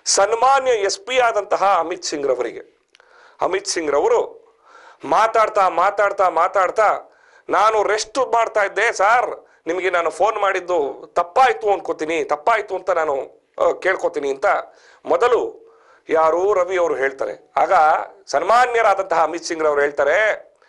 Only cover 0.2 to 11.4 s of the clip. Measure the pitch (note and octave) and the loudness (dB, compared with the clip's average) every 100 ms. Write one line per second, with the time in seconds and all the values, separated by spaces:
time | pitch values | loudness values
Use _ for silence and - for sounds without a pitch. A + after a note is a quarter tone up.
0.2 | G3+ A3+ B3+ C#4 C4 A3+ G3 - - B3+ | 0 2 2 2 2 0 -2 -4 -2 0
1.2 | A#3 G#3 - - G3 F3+ E3 F3+ - D#3 | 0 0 -4 0 2 2 -2 -6 -8 -4
2.2 | C#3 B2 A#2 F#2 - _ _ _ _ _ | -2 -2 -4 -10 -18 _ _ _ _ _
3.2 | - - D3 F#3+ G3 F3+ D3+ C#3+ G#3 A3+ | -20 -6 -4 -4 -4 -6 -2 0 2 0
4.2 | - - _ _ _ - - - C3+ E3+ | -2 -10 _ _ _ -20 -20 -16 -2 0
5.2 | A3+ A3+ G#3+ G#3 F#3 E3 F#3+ G3+ G3+ G3 | 2 2 0 2 0 2 0 0 0 0
6.2 | F#3 E3 F#3 G3 F3+ G#3+ G3+ C#3+ - _ | 0 2 0 2 0 2 0 0 -6 _
7.2 | _ _ - E3+ G#3+ A3 G3 G#3+ - C#4 | _ _ -4 2 2 2 0 -2 -4 -4
8.2 | B3 A#3 A3+ A3 G3 F3+ A3+ - G3 B3 | 0 0 0 0 -2 0 -2 2 2 2
9.2 | G3 - - _ D#3+ F3+ G3+ F3 E3 - | 0 -6 -16 _ -6 -4 0 0 -2 0
10.2 | G3+ G#3+ G3 F#3+ F3+ F3 C#3+ - - - | 0 0 -2 -2 -2 -2 -2 -6 -6 -4
11.2 | F3 B3+ | 0 2